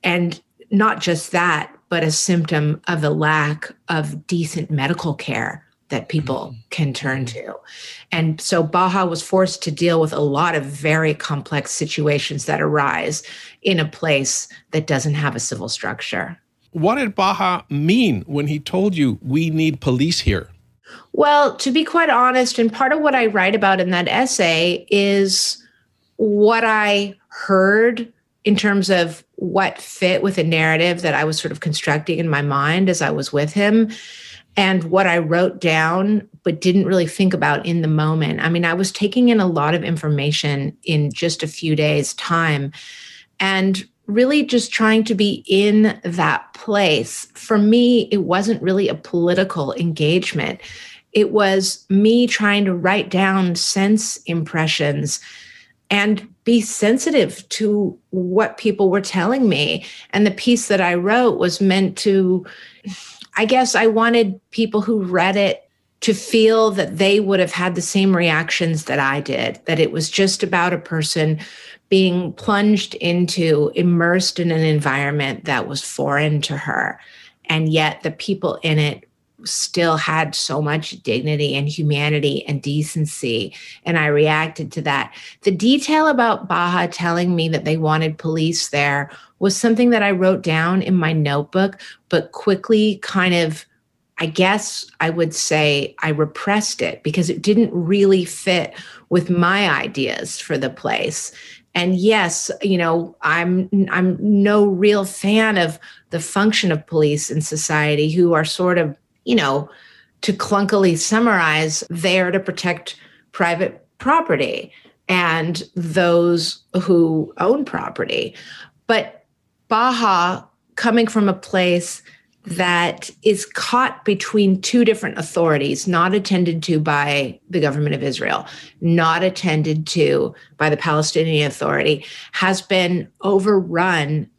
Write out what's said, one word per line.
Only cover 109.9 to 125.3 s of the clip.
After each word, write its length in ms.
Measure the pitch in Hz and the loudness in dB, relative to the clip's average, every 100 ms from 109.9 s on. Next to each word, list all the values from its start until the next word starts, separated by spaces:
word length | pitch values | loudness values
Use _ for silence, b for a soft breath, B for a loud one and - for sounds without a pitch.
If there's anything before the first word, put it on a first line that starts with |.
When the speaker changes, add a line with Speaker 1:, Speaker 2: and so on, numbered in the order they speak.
| B B _ | B B _
Speaker 1:
to 120 | - | -4
clunkily 640 | 196 - 202 196 208 190 165 | -4 0 0 2 2 2 2
summarize, 840 | - 214 240 196 160 156 156 156 - | 0 2 2 2 2 0 -2 -4 -8
there 420 | 170 180 185 180 | -4 0 2 2
to 80 | 185 | 0
protect 560 | 190 180 180 170 - - b b b | -4 -6 -4 -4 -8 -18 b b b
private 520 | - 170 170 190 - _ _ | -2 -2 0 -4 -6 _ _
property 720 | 254 320 330 147 135 - - b b b - | 0 0 2 -2 -2 -6 -10 b b b -4
and 560 | 180 175 160 160 170 - | -2 0 -2 -2 -6 -8
those 880 | - 170 156 175 170 170 170 160 - _ 185 | -8 -2 2 4 4 4 2 -2 -8 _ -4
who 500 | 180 175 165 160 156 - | 2 4 4 2 -2 -2
own 260 | 180 277 | 0 0
property. 680 | 277 - - - - 62 - B B B B _ _ | 0 -6 -8 -8 -4 -4 -6 B B B B _ _
But 380 | 226 - - _ _ _ _ _ | -2 -2 -14 _ _ _ _ _
Baha, 800 | 220 247 240 226 185 175 185 - _ _ - | 0 2 2 2 2 2 -2 -10 _ _ -4
coming 300 | 233 226 226 | 2 2 2
from 220 | 220 202 | 2 2
a 60 | |
place 680 | 190 - 190 180 175 175 - b b b _ | 0 -2 0 2 0 -2 -12 b b b _
that 640 | - 170 180 175 175 - - - | -12 -4 0 2 0 -4 -14 -2
is 240 | 214 196 - | 0 0 -2
caught 580 | - - 247 254 - | -8 -2 0 0 -2
between 560 | - 196 - 214 196 190 | -2 -2 0 2 2 2
two 240 | - 240 | 2 2
different 320 | 226 220 196 - | 4 2 -2 -8
authorities, 720 | 160 | -6